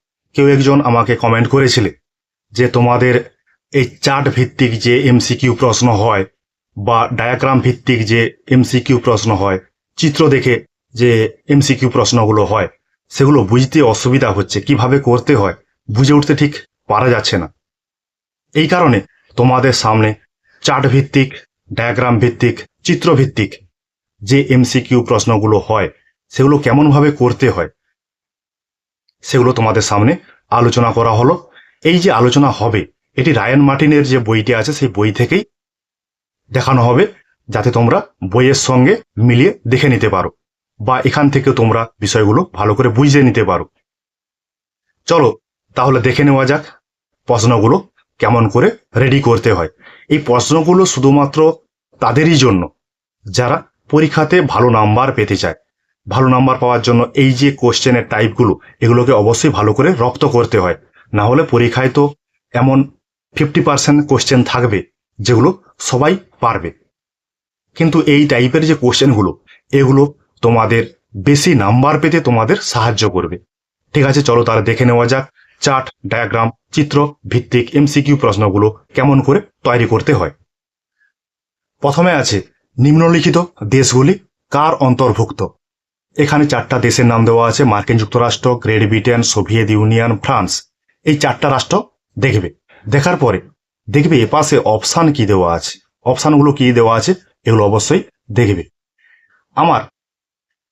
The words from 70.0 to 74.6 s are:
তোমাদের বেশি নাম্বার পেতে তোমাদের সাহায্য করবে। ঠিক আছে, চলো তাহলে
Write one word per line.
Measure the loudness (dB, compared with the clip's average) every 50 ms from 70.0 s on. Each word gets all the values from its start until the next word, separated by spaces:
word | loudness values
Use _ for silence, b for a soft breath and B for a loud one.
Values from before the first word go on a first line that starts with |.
| 2 0 -2 _ _ _ _ _ -2
তোমাদের | 0 2 2 2 2 0 0 -2 -4 -10 _ _ _ -16 -6 0 0
বেশি | 0 2 2 2 0
নাম্বার | 2 2 2 2 2 2 2 2 0
পেতে | 0 0 0 0
তোমাদের | 0 0 0 0 0 0 -2 -2 -4
সাহায্য | -6 -4 -2 -2 -2 -2 -2 -2 -2
করবে। | -2 -2 -4 -4 -8 -12 -14 _ _ _ _ _ _ _ _ _ -2
ঠিক | 0 0
আছে, | 2 0 0 0
চলো | 2 2 2 2
তাহলে | 0 0 0